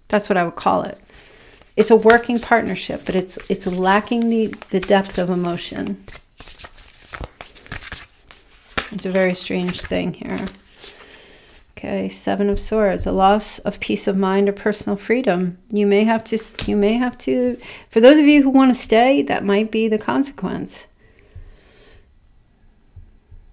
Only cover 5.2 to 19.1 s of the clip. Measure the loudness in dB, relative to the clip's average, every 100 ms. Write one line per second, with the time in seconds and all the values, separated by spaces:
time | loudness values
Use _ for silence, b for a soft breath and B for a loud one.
5.2 | -2 -2 -2 -6 -8 -8 -8 -10 -14 -20
6.2 | _ -20 -20 -20 -20 -20 -20 -20 -18 -14
7.2 | -14 -16 -20 -20 -16 -16 -14 -16 -18 _
8.2 | -20 -20 _ -20 -16 -12 -12 -10 -4 0
9.2 | 0 -2 -6 -4 -4 -8 -6 -6 -4 -8
10.2 | -8 -8 -8 -14 B B B B B B
11.2 | B B B B _ -14 -8 -6 -6 -8
12.2 | -6 -2 0 -2 -2 0 0 0 -2 2
13.2 | 4 2 0 -6 -8 -6 -4 -4 -2 0
14.2 | 0 2 2 0 -4 -4 -4 -6 -2 0
15.2 | 0 0 -2 -6 -6 0 2 4 2 0
16.2 | -2 -6 -6 -6 -2 0 2 0 -2 -4
17.2 | -4 -2 -2 -4 B B -4 6 8 8
18.2 | 8 6 6 6 6 4 2 4 4